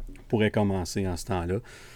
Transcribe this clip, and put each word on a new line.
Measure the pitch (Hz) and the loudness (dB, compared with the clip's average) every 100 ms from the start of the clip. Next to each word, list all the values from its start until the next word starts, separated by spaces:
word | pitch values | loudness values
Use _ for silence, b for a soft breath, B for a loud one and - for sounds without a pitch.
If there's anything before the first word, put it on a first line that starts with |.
| - - - | -8 -12 0
pourrait | 110 107 | 2 4
commencer | 113 101 95 85 101 95 | 4 4 2 0 -2 -2
en | 87 | -2
ce | - | -2
temps-là. | 92 85 101 B B B | -2 0 -2 B B B